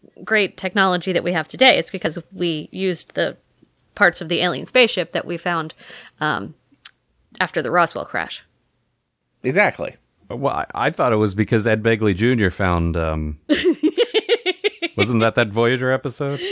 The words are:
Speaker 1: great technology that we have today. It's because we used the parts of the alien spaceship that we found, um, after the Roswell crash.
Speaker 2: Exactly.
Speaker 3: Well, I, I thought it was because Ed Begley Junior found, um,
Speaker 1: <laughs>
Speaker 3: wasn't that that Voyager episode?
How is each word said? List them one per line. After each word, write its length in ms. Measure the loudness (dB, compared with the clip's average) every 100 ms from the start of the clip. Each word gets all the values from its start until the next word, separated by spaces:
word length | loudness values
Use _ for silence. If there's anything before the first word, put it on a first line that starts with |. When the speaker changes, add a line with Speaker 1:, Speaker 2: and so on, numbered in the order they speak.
| -20 -14
Speaker 1:
great 320 | -2 0 0 -2
technology 560 | -4 2 2 2 0
that 100 | 0
we 80 | 0
have 140 | -2 -4
today. 300 | 4 6 6
It's 120 | 2
because 280 | -4 -4 -6 -10
we 360 | -4 -4 -4 -8
used 420 | -4 -2 -4 -6
the 220 | -4 -4 -4 _ _ _ _ _
parts 260 | 2 2 2
of 80 | -4
the 120 | -2
alien 240 | -2 -2 -2
spaceship 460 | 2 2 2 -4
that 120 | -4
we 120 | -4 -6
found, 380 | -4 -4 -6 -12 -20 -20 -18 -6
um, 340 | -4 -4 -6 -14 _ -14 -14 _ _ _ _ -6
after 220 | -4 -2
the 80 | 0
Roswell 340 | 0 0 -2
crash. 380 | -6 -6 -6 -10 -18 _ _ _ _ _ _ _ _ _
Speaker 2:
Exactly. 500 | -2 0 0 -2 -10 -10 _ _ -12
Speaker 3:
Well, 240 | -4 -4
I, 120 | -4 -6
I 160 | -2 -2
thought 220 | 0 0
it 40 | 2
was 180 | 2
because 320 | 0 0 2 2
Ed 160 | 2
Begley 320 | 2 2 2
Junior 360 | 2 2 4 2
found, 460 | 2 0 2 2 0
um, 420 | -2 -2 -4 -6
Speaker 1:
<laughs> 1500 | -2 0 2 2 0 0 0 0 0 -2 -2 -4 -4 -4 -8 -2
Speaker 3:
wasn't 240 | 0 2
that 160 | 2 2
that 120 | 0
Voyager 420 | 2 2 2 0
episode? 480 | -2 -4 -6 -6 -4 0